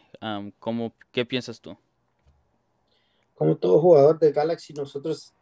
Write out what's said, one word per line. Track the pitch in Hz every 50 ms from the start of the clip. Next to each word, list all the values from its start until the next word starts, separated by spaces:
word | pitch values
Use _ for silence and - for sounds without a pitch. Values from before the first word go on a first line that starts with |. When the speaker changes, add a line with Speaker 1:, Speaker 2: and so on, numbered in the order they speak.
| _ _ - _
Speaker 1:
Um, | 113 110 104 101 101 101 _ _
¿cómo, | - 113 117 117 117 113 - _ _ _
qué | _ 123 120
piensas | - 131 127 117 - 113 -
tú? | _ 78 - _ _ _ _ _ _ _ _ _ _ _ _ _ _ _ _ _ _ _ _ _ _ _ _ _ _ _ _ _ _ _ _
Speaker 2:
Como | _ 151 156 -
todo | - - 180 185 160
jugador | 165 180 170 143 139 151 165 156
de | 165 151
Galaxy, | 135 147 151 160 170 165 - - 151
nosotros | 147 139 139 - 139 139 160 151 139 - - _ _